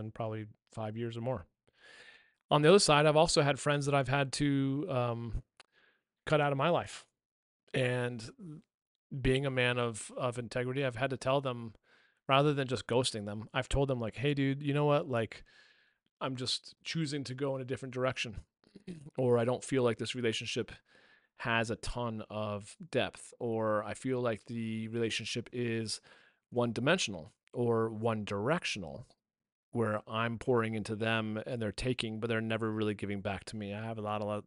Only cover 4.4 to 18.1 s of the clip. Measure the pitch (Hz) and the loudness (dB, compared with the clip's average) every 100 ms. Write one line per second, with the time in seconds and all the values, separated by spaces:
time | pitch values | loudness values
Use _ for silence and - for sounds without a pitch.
4.4 | 147 139 135 135 180 131 120 117 117 104 | 2 4 2 0 -2 0 0 -2 -4 -6
5.4 | - _ - _ _ _ _ _ - 151 | -8 _ -20 _ _ _ _ _ 0 2
6.4 | 143 135 156 156 98 - - _ _ _ | 2 2 2 2 0 -10 -18 _ _ _
7.4 | _ _ _ 135 127 123 123 123 113 - | _ _ _ 0 0 0 -2 -4 -12 -14
8.4 | 175 151 - _ _ _ _ 143 127 131 | -14 -16 -18 _ _ _ _ -2 2 2
9.4 | 143 127 123 123 120 107 - 254 127 123 | 2 2 2 2 0 -2 -10 -4 -4 -2
10.4 | 120 127 123 131 135 113 135 127 135 139 | -4 -4 -2 -2 -2 0 -2 -2 0 0
11.4 | 135 120 117 - _ _ _ _ - 135 | 0 -4 -8 -14 _ _ _ _ 2 6
12.4 | 147 139 131 123 - 117 - 110 101 104 | 6 4 0 -2 2 2 2 -2 -6 -8
13.4 | 107 135 123 135 139 127 113 - 143 143 | -4 -2 0 0 2 0 -4 -2 0 2
14.4 | 135 139 143 143 147 143 170 117 110 - | 2 0 0 2 4 4 2 0 -2 -6
15.4 | - - - _ _ _ _ _ 139 127 | -20 -20 -20 _ _ _ _ _ -6 -4
16.4 | 120 - - - - 165 156 143 127 127 | -4 -4 -6 -14 -6 -2 -2 -2 -6 -4
17.4 | 143 135 127 131 135 123 127 | -2 -2 -4 -6 -6 0 0